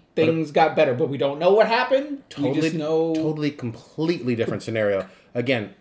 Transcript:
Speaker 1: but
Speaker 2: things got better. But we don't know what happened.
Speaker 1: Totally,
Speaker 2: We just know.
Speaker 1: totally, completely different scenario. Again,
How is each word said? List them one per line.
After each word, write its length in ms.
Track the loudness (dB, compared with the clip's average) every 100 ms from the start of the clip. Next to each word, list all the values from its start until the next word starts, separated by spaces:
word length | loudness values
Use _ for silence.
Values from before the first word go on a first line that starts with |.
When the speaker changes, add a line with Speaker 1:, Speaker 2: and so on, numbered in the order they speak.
| _
Speaker 1:
but 120 | 0 2
Speaker 2:
things 260 | 2 0
got 240 | 2 2 4
better. 180 | 2 2
But 140 | -2
we 80 | 0
don't 200 | -2 2
know 120 | 4
what 140 | 6 4
happened. 560 | 2 2 0 0 -10 -12
Speaker 1:
Totally, 240 | -4 -2 0
Speaker 2:
We 60 |
just 140 | 0 -2
know. 380 | -2 0 0 0
Speaker 1:
totally, 340 | -2 -2 -4
completely 840 | -4 -8 -10 -12 -4 -2 -2 -2 -2
different 260 | -2 -4
scenario. 420 | -4 -2 0 0 -4 -14 _ -4
Again, 380 | -2 -2 -4 -12